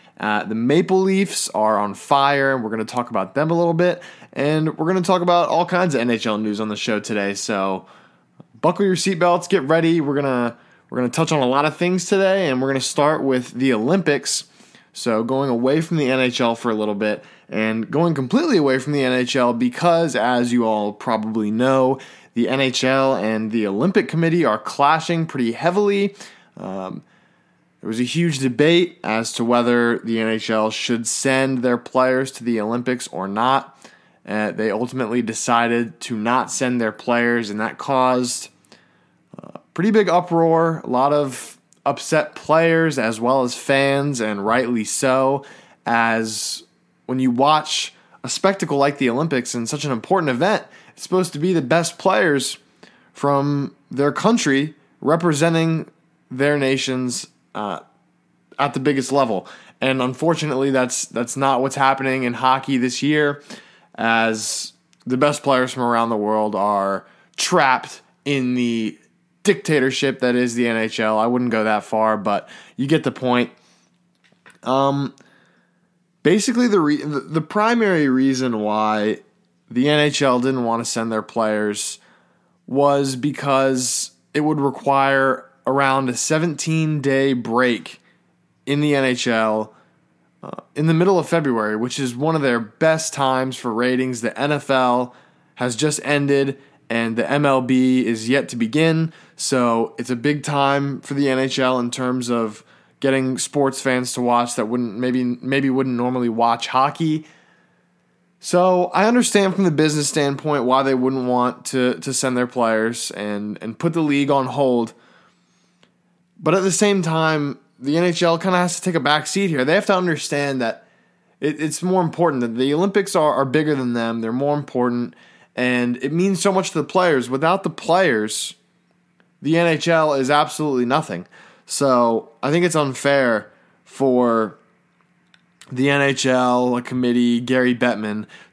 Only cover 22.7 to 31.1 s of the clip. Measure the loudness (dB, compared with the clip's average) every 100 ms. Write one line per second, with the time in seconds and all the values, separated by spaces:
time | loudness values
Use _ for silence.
22.7 | 0 0 2 2 0 -2 -2 -2 -2 -2
23.7 | 0 0 2 0 0 0 2 2 0 -4
24.7 | 0 2 2 0 -2 -2 -2 -4 0 0
25.7 | 2 2 2 0 -4 -20 -20 _ -16 -12
26.7 | -10 -10 -12 -16 _ _ _ _ _ _
27.7 | _ -8 -4 -2 0 0 0 -2 2 4
28.7 | 4 2 -2 -4 -2 -2 -2 2 2 4
29.7 | 4 2 0 -2 -2 -2 -2 -2 0 0
30.7 | -2 -2 -2 -2